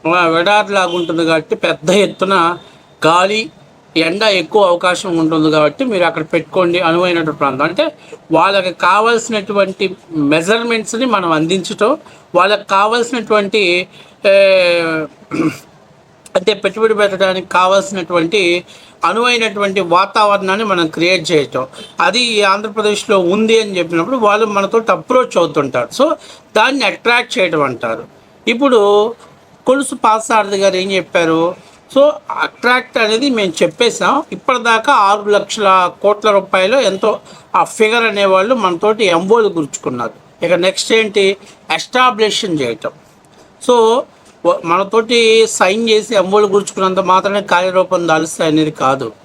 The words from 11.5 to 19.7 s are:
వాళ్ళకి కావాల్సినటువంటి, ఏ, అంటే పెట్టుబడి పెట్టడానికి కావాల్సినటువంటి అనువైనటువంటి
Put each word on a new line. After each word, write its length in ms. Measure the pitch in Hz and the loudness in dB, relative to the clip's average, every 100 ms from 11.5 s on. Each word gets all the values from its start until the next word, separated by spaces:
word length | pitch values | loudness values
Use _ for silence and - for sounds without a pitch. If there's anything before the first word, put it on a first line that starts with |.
| 190 170 202 214 311 - - _ | -4 -4 -2 -2 -2 -8 -20 _
వాళ్ళకి 340 | 175 190 202 - | 0 0 0 -2
కావాల్సినటువంటి, 1200 | 196 214 240 233 247 214 214 202 214 185 180 180 - - _ 202 | 0 2 0 -2 -6 -2 -2 0 -2 0 -2 -4 -16 -20 _ 2
ఏ, 40 | 196 196 190 175 170 165 160 151 - - - 160 - - - _ _ _ _ - 190 | 4 4 4 2 0 -2 -4 -8 -14 -10 -4 -4 -4 -20 -20 _ _ _ _ -6 -2
అంటే 180 | 185 | -2
పెట్టుబడి 400 | 202 196 208 220 | -2 -4 -2 0
పెట్టడానికి 540 | 214 202 190 190 185 175 | 2 0 2 -2 -2 -2
కావాల్సినటువంటి 1160 | 180 185 196 190 190 170 175 165 208 175 175 - - - - | 0 2 2 0 -8 -2 -2 0 0 0 -2 -6 -20 -20 -4
అనువైనటువంటి 760 | 165 208 247 240 220 208 202 | -2 0 0 0 -2 -2 -2